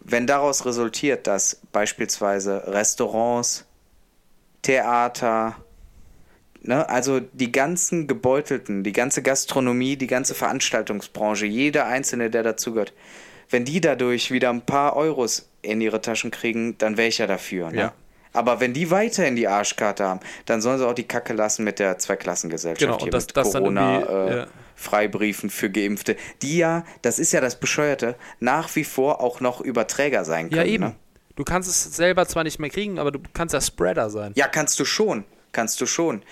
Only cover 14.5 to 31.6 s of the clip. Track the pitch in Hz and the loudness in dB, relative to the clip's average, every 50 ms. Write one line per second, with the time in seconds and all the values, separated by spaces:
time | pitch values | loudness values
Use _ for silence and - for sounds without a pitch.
14.5 | 120 120 - - 139 139 143 143 - 139 151 160 147 135 120 107 - - - _ | 0 0 -2 0 2 2 4 2 2 2 2 0 2 0 0 0 -2 -4 -8 _
15.5 | _ _ - - 107 110 113 110 107 110 - 117 110 - - 117 - - - 117 | _ _ -6 -4 -2 0 0 0 0 -2 -2 -2 -4 -2 -4 -6 -6 -4 -4 -2
16.5 | 110 113 113 117 107 - 110 107 107 107 113 113 110 - 110 98 95 90 - - | -2 -2 -2 -4 -2 0 0 0 2 2 2 2 2 0 0 0 -2 -4 -4 -6
17.5 | 98 90 85 82 82 110 98 - - - - - _ _ _ - - 120 113 123 | -6 -6 -6 -4 -2 -2 -2 -2 -4 -10 -20 -20 _ _ _ -4 -2 0 2 2
18.5 | 120 110 127 123 120 147 180 160 180 196 214 233 - - 175 139 123 117 113 98 | 2 2 2 0 0 0 0 2 2 2 2 2 2 2 2 2 2 2 2 2
19.5 | 98 104 104 - - - 113 104 98 - 101 95 92 95 - - - - - - | 2 2 2 0 -2 0 0 0 0 0 0 0 -2 -4 -8 -14 -18 -8 -2 0
20.5 | 113 110 104 123 131 135 127 117 120 123 117 - - 120 - - 117 107 107 107 | 0 2 2 0 0 2 0 0 0 -2 -4 -4 -4 -4 -4 -2 -2 0 0 0
21.5 | - - 110 104 101 - 101 95 90 - - - 98 95 - 92 87 - - 82 | 0 -2 -2 -2 0 0 0 0 0 -2 -2 -4 -4 -2 -2 -4 -4 -4 -4 -6
22.5 | 80 80 - 82 82 - 147 - 117 - - 90 - 120 113 - - 143 127 107 | -6 -4 -4 -4 -2 0 0 0 0 -2 -2 -2 -2 -2 -2 -2 0 0 0 0
23.5 | - 131 98 98 98 98 98 98 98 95 - - 95 98 95 95 - - - - | 2 2 2 2 4 4 4 4 4 2 2 0 0 0 0 0 0 -2 -4 -8
24.5 | - - - - - - - - - 104 107 104 98 98 107 107 95 - - 104 | -14 -20 -20 -20 -18 -12 -4 0 2 2 2 2 0 0 0 0 -2 -2 -6 -6
25.5 | - - - 104 95 107 101 101 104 98 - - 104 - - - - - - 139 | -4 -2 -2 -2 0 0 0 0 -2 -2 -2 -4 -4 -4 -6 -16 -12 -8 -4 0
26.5 | 160 175 165 165 165 170 170 - - - - 120 113 - - - - 156 131 123 | 2 2 2 2 2 -2 -4 -8 -10 -2 -2 0 0 2 0 2 2 2 2 2
27.5 | - - - 175 - - 147 147 139 135 - 117 123 - - - - - 117 123 | -2 -2 -4 -2 0 2 2 2 2 0 -2 -4 -4 -6 -12 -18 -8 -2 0 2
28.5 | 135 156 160 - - 156 147 - - 131 131 143 151 - 123 123 - - 131 123 | 2 2 0 -2 -2 -2 -2 -2 0 0 2 2 2 2 0 -2 -2 0 -2 -2
29.5 | 123 - - 135 117 117 107 - - - 139 147 131 104 87 80 80 82 82 85 | -2 -2 -4 -2 0 0 0 -2 0 0 0 2 2 0 0 0 -2 -2 -2 0
30.5 | 156 160 170 185 220 208 180 120 - - - _ _ - _ _ - - 139 - | 0 2 2 2 2 0 0 -2 -4 -8 -18 _ _ -20 _ _ -8 -6 -4 -2
31.5 | 170 185 | -2 -2